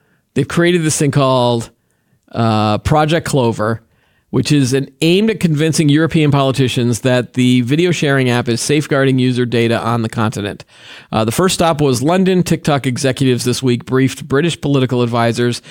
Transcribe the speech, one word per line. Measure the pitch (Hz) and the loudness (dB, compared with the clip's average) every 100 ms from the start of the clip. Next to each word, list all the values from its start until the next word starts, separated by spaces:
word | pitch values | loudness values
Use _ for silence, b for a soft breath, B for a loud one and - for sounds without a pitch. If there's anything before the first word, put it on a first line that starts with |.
| _ _ _ | _ _ _
they've | - 139 | -4 -2
created | - 170 180 | 0 2 2
this | 156 - | 0 0
thing | 147 | 0
called, | 143 131 131 120 120 113 _ _ _ _ _ _ | 2 2 2 2 0 -4 _ _ _ _ _ _
uh, | - 113 110 107 107 | -2 0 2 0 -2
Project | - 156 156 165 | 0 0 2 -2
Clover, | - 143 117 113 107 113 - _ _ _ _ | -2 0 0 0 -4 -4 -8 _ _ _ _
which | 135 127 | -4 0
is | 147 131 | 0 2
an | 135 139 - | -2 -4 -2
aimed | 160 180 220 | 0 2 2
at | 208 | 0
convincing | 175 147 160 151 151 | 0 0 0 2 2
European | 143 160 165 151 | 2 2 2 2
politicians | 143 135 131 127 - 120 117 | 2 2 0 0 0 -2 -2
that | 131 123 117 | 0 0 -2
the | - 123 123 | 0 2 2
video | 120 151 180 | 2 0 0
sharing | 165 156 139 127 | 0 0 0 0
app | 120 117 | 0 -2
is | 117 | -4
safeguarding | - 147 147 143 135 131 | 0 -2 0 0 2 2
user | 127 123 123 | 0 0 -2
data | 117 117 113 | 0 0 0
on | 107 117 | -2 -2
the | 110 | -2
continent. | 123 110 110 101 - - B B B B | -2 -4 -4 -8 -10 -16 B B B B
Uh, | 117 | -2
the | 110 | -2
first | 113 185 | 0 0
stop | - 170 151 | 0 0 0
was | 147 120 | 0 0
London. | 139 185 185 185 | 0 0 2 0
TikTok | 175 165 - 143 | 0 -2 0 -2
executives | 135 120 131 123 135 123 | -2 -2 -2 0 0 0
this | 120 120 | -2 -2
week | 131 120 - | 0 -2 0
briefed | 127 131 - - | 0 0 -2 -4
British | 135 165 - | -2 0 -2
political | 147 143 127 123 | -2 0 0 0
advisors, | 120 117 117 113 123 120 B | 0 0 0 0 -2 -2 B